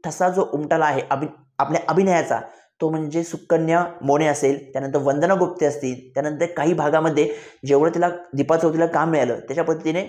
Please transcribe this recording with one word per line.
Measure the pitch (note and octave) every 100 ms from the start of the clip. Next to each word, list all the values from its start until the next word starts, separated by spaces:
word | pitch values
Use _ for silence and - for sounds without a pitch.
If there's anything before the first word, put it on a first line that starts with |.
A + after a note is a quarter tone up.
| E3+
ठसा | - F3+
जो | F3+ F#3
उमटला | D3 D3+ E3 D#3
आहे | C#3 -
अभि-, | C3+ D3 - _ -
आपल्या | C#3 D#3 -
अभिनयाचा, | D#3+ G3 F3 C#3 A#2 - - _ _
तो | D#3+
म्हणजे | D#3+ D#3 D#3+
सुकन्या | E3 D#3 - E3 D#3+ E3+ E3+ -
मोने | C3+ C#3+ D#3
असेल, | C#3 C3+ C#3 -
त्यानंतर | C3+ C#3 C#3+
वंदना | C#3 C#3+ E3+
गुप्ते | G3 F3+ - D3
असतील, | C3+ C3 B2 -
त्यानंतर | - D3+ D3+ E3+
काही | D#3+ D3
भागामध्ये | E3+ D3 D#3 D#3+ D3 D3 - - - C3
जेवढं | C#3 D#3+ E3
तिला | F3
दीपा | F3 - C#3 C#3 D#3+
चौधरीला | E3 D#3+ E3
काम | E3 D#3+
मिळालं, | D#3 B2 A#2
त्याच्या | - C#3
पद्धतीने | A#3 D#3+ D#3+ E3